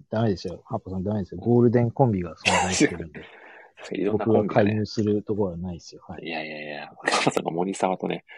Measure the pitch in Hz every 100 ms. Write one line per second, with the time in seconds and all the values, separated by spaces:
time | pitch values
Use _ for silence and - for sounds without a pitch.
0 | - 110 117 92 95 85 - 113 - 95
1 | 92 107 90 85 113 120 120 117 120 -
2 | 131 101 87 - - 92 92 92 151 85
3 | 85 - - - - - - - - -
4 | 95 104 104 107 104 127 104 107 104 -
5 | 104 104 101 104 98 85 92 85 - 78
6 | - 80 78 80 78 78 76 73 76 -
7 | - - - - - - 92 - 190 185
8 | - 170 -